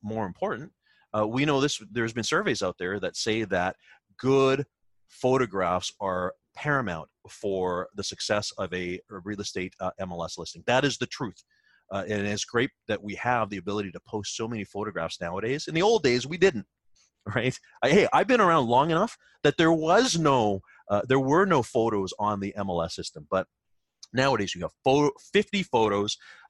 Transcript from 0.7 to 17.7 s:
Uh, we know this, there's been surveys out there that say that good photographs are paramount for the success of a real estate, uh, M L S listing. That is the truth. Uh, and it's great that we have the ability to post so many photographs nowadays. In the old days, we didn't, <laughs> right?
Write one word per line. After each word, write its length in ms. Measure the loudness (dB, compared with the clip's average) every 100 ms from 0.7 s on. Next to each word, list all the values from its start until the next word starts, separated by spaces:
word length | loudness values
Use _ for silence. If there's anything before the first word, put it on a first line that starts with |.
| _ _ _ _
Uh, 160 | -2 0
we 160 | 0
know 160 | 2 2
this, 220 | 0 -4 -6
there's 220 | -4 -4
been 100 | -4
surveys 380 | -2 -2 -2 -2
out 160 | -4 -4
there 220 | -6 -4
that 180 | -6 -4
say 280 | -2 -2 0
that 300 | 0 -2 -6 _ -20 _ _
good 440 | 2 4 4 2 -2 _ _ _ _
photographs 840 | -4 2 2 2 0 0 0 -4 -6
are 360 | -4 -2 -4 -6 _ -8
paramount 540 | -2 0 -2 -6 -10 _ -20
for 600 | -8 -4 -2 -2 -2 -6 -8
the 80 |
success 480 | -10 -8 -2 -2 -2 -8
of 120 | -6 -6
a 240 | -6 -8 -12
real 320 | -12 -10 -8
estate, 320 | -8 -8 -8 -6
uh, 100 | -8 -6
M 120 | -8
L 120 | -6
S 140 | -8 -8
listing. 260 | -12 -8 0
That 180 | 2 2
is 140 | -2
the 80 | -6
truth. 360 | -6 -10 -10 _ _ _ _ _
Uh, 120 | -8 -4
and 180 | -2 -2
it's 200 | -4 -4
great 260 | -2 -4 -6 -8
that 160 | -8
we 100 | -6
have 360 | -6 -2 0 -2
the 80 | -6
ability 340 | -6 -6 -6
to 80 | -10 -10
post 280 | -8 -8 -8
so 120 | -6
many 160 | -6
photographs 580 | -8 -8 -6 -4 -6 -6
nowadays. 460 | -8 -6 -4 -4 -4
In 80 | 0
the 80 |
old 180 | 2 4
days, 240 | 4 2 -2
we 120 | 2
didn't, 280 | 2 2 -8 _ _ _ _ _ -4
<laughs> 100 | 0
right? 200 | 0 -2 -12